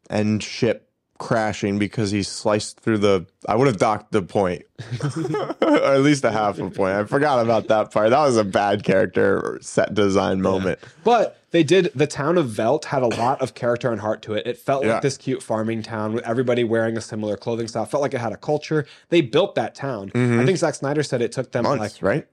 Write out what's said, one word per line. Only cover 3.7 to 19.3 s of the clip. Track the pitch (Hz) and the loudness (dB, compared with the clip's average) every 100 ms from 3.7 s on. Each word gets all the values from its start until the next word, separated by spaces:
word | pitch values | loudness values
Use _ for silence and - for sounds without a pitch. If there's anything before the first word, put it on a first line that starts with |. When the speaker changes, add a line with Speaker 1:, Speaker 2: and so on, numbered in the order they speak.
| 98 | 2
Speaker 1:
docked | 117 104 - | 0 0 -2
the | 110 | -4
point. | 82 107 92 87 - - | -2 0 0 -2 -10 -18
<laughs> | 113 120 147 160 165 156 220 - | -12 -6 -6 -4 -4 -4 -4 -2
Or | 330 294 131 | 2 4 4
at | 139 | 4
least | 139 143 | 4 4
a | 120 | 2
half | 107 104 87 | 0 0 -2
a | 95 | -6
point. | - 95 | -2 0
I | 98 | 0
forgot | 107 143 147 131 | 0 0 2 2
about | 113 110 101 | 2 2 2
that | 110 101 | 2 2
part. | 110 110 | 2 4
That | 135 | 4
was | 147 117 | 4 4
a | |
bad | 101 104 101 104 | 2 2 2 0
character | - 95 98 104 101 95 - - | 2 2 2 2 2 2 -2 -8
set | - - - | -4 -2 0
design | 101 101 98 95 95 | 2 2 2 2 0
Speaker 2:
Yeah. | |
Speaker 1:
moment. | 95 95 92 - - - | 0 0 -2 -4 -10 -4
Speaker 2:
But | 214 240 - - _ | 2 2 2 -4 _
they | 170 | 2
did, | 147 190 170 | 4 4 2
the | 123 147 | 0 -2
town | - 143 180 | -2 0 0
of | 135 | 0
Velt | 104 113 123 - | 0 0 0 -2
had | 143 | -2
a | 123 | 0
lot | 107 120 139 | 0 -2 -2
of | 131 | -4
character | - 123 120 131 | -4 -2 -2 -2
and | 110 | -4
heart | 107 110 | -4 -6
to | - | -6
it. | 107 120 | -6 -6
It | 120 | -6
felt | - 135 | -2 0
Speaker 1:
Yeah. | 107 | 0
Speaker 2:
like | 110 | 0
this | 139 - | -2 -4
cute | - 131 | -6 -6
farming | - 110 110 113 | -4 -4 -2 -4
town | 107 113 107 | -6 -6 -4
with | 113 | -4
everybody | 117 117 123 120 | -2 -2 0 2
wearing | 117 113 113 113 | 2 0 0 -4
a | |
similar | - 110 107 101 | -8 -6 -6 -6
clothing | - 117 113 | -6 -6 -6
style. | 113 | -6
It | 107 | -4
felt | 147 | -2
like | 143 | -2
it | 127 | -2
had | 110 | -4
a | 98 | -6
culture. | - 151 - 156 139 - - | -2 -2 0 -4 -4 -10 0
They | 170 | 2
built | 147 | 4